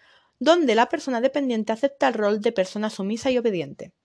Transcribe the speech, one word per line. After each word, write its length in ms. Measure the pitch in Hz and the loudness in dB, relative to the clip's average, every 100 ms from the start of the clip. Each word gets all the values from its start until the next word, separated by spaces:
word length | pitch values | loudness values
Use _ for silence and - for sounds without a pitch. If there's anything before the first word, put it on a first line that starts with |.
| _ _ _ - | _ _ _ 0
donde 380 | 254 349 277 220 | 4 4 4 4
la 140 | 247 | 2
persona 320 | 320 277 240 | 0 -4 0
dependiente 520 | 262 285 269 226 214 | 0 0 -2 -2 -2
acepta 340 | 220 277 - 262 | -2 -2 0 -2
el 60 | |
rol 260 | 220 208 214 | 0 0 0
de 120 | 233 | 0
persona 400 | 226 185 208 214 | 0 -2 -2 -4
sumisa 400 | - 196 220 269 | -4 -4 -2 -2
y 80 | 247 | 0
obediente. 540 | 233 180 139 147 - _ | 0 -2 -6 -12 -18 _